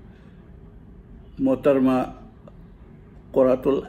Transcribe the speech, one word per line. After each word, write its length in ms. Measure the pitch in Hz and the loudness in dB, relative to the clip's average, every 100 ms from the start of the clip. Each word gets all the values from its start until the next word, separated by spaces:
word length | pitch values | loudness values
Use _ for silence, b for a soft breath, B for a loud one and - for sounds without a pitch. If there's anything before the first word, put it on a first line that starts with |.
| b b b b b - - - - - - - - - | b b b b b -20 -20 -20 -20 -20 -20 -20 -20 -6
मोहतरमा 600 | 131 131 147 135 131 131 127 - - - - - - - - - - - - | -2 0 2 2 2 0 -4 -12 -20 -20 -20 -20 -20 -20 -20 -20 -20 -20 -6
कुर्रतुल 540 | 139 131 127 143 139 | 0 2 2 -2 -4